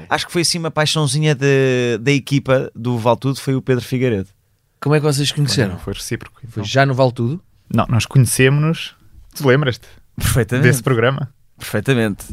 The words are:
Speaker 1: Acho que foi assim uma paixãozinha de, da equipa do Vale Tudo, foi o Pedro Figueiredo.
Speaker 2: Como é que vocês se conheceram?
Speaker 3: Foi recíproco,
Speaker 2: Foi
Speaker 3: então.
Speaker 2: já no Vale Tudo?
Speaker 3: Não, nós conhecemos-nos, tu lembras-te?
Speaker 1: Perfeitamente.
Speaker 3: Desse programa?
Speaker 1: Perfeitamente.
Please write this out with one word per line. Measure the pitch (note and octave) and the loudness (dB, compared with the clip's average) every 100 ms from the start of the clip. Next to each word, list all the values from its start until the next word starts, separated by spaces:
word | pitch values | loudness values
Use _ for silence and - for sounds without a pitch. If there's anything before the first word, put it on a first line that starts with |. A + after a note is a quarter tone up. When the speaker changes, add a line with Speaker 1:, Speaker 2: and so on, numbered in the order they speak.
| D#2+ | -6
Speaker 1:
Acho | D3+ - | -4 -2
que | |
foi | F3 | -2
assim | E3 F3 | -2 -2
uma | D#3+ | -4
paixãozinha | D#3 D3+ D#3 D3 C#3 D#3 | -2 -2 0 -2 0 0
de, | C3+ C#3 C#3 C3+ B2+ A#2+ A2+ | 2 2 2 2 2 0 0
da | A#2 | 0
equipa | C#3+ - C#3 B2+ C3 C#3 - | 0 0 -2 2 0 0 -6
do | A#2 A#2+ | -4 -2
Vale | A2+ - | 0 0
Tudo, | C3+ C3+ | 0 -4
foi | - C3 | -2 -2
o | |
Pedro | - B2+ - | 0 -2 -2
Figueiredo. | C3 B2+ G#2 F#2+ _ _ _ _ _ | -2 0 0 -4 _ _ _ _ _
Speaker 2:
Como | - | 0
é | D3+ | 2
que | D3+ | 2
vocês | C#3 C#3+ | 0 0
se | |
conheceram? | - C#3 A#2 G#2 F2 | -2 -2 0 -2 -4
Speaker 3:
Foi | - | -10
recíproco, | G2 - A#2 - - | -10 -8 -10 -10 -20
Speaker 2:
Foi | A2+ | -14
Speaker 3:
então. | A2 G#2 | -10 -2
Speaker 2:
já | C3 C#3 | 2 2
no | |
Vale | B2+ C3 | 2 0
Tudo? | A#2+ A#2 E3 - _ - | 0 -4 -4 -10 _ -4
Speaker 3:
Não, | A2+ - | -2 0
nós | A2+ - | 0 2
conhecemos-nos, | C3+ A#2+ - C3 C#3+ D3+ E3 - - - - - | 4 4 4 4 4 0 -2 -6 -16 -20 -20 -20
tu | - C#3+ | -2 2
lembras-te? | C3 C#3+ A#2 - - - - | 2 2 -4 -10 -20 -20 -6
Speaker 1:
Perfeitamente. | - - A2 B2 B2 | -2 0 0 2 4
Speaker 3:
Desse | B2+ | 2
programa? | B2 B2 A#2 C3+ - _ _ _ | 2 2 2 0 -6 _ _ _
Speaker 1:
Perfeitamente. | - C3 C3 B2+ A2 G2 - | -6 -4 0 0 0 -4 -10